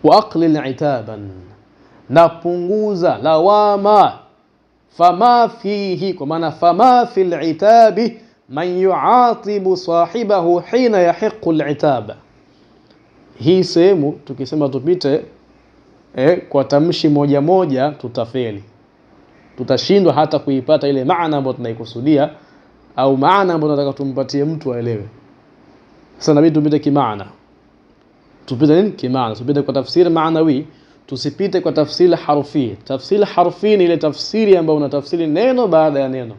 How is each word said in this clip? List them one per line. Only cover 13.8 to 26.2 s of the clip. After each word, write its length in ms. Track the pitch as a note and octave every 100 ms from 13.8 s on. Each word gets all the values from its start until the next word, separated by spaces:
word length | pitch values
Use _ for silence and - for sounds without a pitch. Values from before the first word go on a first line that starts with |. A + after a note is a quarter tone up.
| F3+ F#3+ C#3+ E3 -
tukisema 440 | C3 C3 D3+ C#3+
tupite, 560 | C3 C3+ F3+ C#3+ D3 - _ _ _ _ _ _ _ _ -
eh, 260 | C3+ F3 -
kwa 140 | C#3
tamshi 460 | C3 C#3+ E3 - D#3+
moja 320 | D3 C#3+ C#3+
moja, 500 | D3 F#3 F3+ C3 C#3+
tutafeli. 720 | C#3 B2 A#2+ A#2 C3 A#2 G2+ G2+ _ _ _ _ _ _ _ _ -
Tutashindwa 560 | B2+ D#3 - G3+ F3
hata 260 | C3+ D3+ D3
kuipata 480 | C#3+ C3+ B2+ D3+ C#3+
ile 160 | C#3 C3
maana 320 | F3 E3 D3
ambayo 160 | C3+ B2+
tunaikusudia 720 | A#2+ A2+ A2+ A#2 C3+ D3+ D3+ - _ _ _ _ _ -
au 220 | C3+ C3+
maana 360 | C#3+ G3 F#3+
ambayo 200 | E3 D3+ C#3+
tunataka 220 | C#3+ C3
tumpatie 460 | C#3 B2+ C3 C#3+ D3
mtu 280 | D#3+ C#3+
aelewe. 340 | A#2+ A#2+ A2 G2+ - _ _ _ _ _ _ _ _ _
Sasa 140 | -